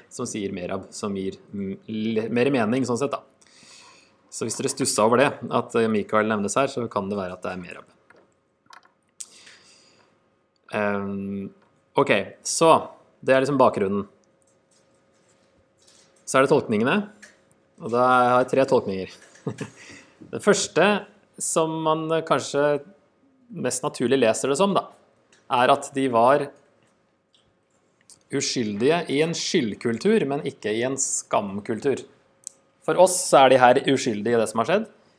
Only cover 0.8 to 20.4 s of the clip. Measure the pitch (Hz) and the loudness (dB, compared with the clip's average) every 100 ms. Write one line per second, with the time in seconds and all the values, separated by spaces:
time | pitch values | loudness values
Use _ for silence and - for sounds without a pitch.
0.8 | - - 107 98 95 - - 101 95 95 | -12 -10 -8 -6 -8 -10 -12 -10 -10 -10
1.8 | - 110 113 110 113 120 131 135 107 131 | -10 -6 -4 -4 -2 0 0 0 0 -2
2.8 | 120 117 139 - - _ _ _ - - | -2 -2 -4 -6 -12 _ _ _ -20 -20
3.8 | - _ _ _ _ - 117 - 127 - | -20 _ _ _ _ -10 -8 -4 -6 -4
4.8 | 131 - 107 120 139 - 117 117 - 117 | -2 2 2 4 0 -2 -4 -4 -2 -2
5.8 | 113 107 95 107 107 107 101 131 135 131 | 0 0 0 0 0 -2 -2 -2 -2 -4
6.8 | 113 104 95 101 90 90 - 90 87 - | -6 -4 -4 -4 -6 -8 -10 -10 -14 -18
7.8 | - _ _ _ _ _ _ _ _ - | -20 _ _ _ _ _ _ _ _ -20
8.8 | _ _ _ - - - - - _ _ | _ _ _ -20 -20 -20 -20 -20 _ _
9.8 | _ _ _ _ _ _ _ _ _ 107 | _ _ _ _ _ _ _ _ _ -4
10.8 | 104 101 98 98 98 98 98 - _ _ | -2 -4 -6 -8 -8 -8 -10 -14 _ _
11.8 | _ - 139 107 98 - - - 165 131 | _ 0 2 2 -2 -10 -8 2 6 4
12.8 | - - _ _ - 131 135 139 117 104 | 2 -16 _ _ 2 2 4 4 4 2
13.8 | 98 101 98 _ _ _ _ _ _ _ | -2 -4 -6 _ _ _ _ _ _ _
14.8 | _ _ _ _ _ _ _ _ _ _ | _ _ _ _ _ _ _ _ _ _
15.8 | _ _ _ _ - 135 139 147 107 107 | _ _ _ _ -2 2 4 2 0 0
16.8 | 123 196 202 - - _ _ _ _ _ | 0 0 -4 -12 -20 _ _ _ _ _
17.8 | 165 120 127 127 123 123 127 131 131 123 | -4 0 4 4 4 2 2 0 2 0
18.8 | 110 95 92 - - - - - - - | 0 -6 -10 -14 -20 -16 -12 -12 -14 -18
19.8 | - - - _ - - | -20 -20 -20 _ -14 -2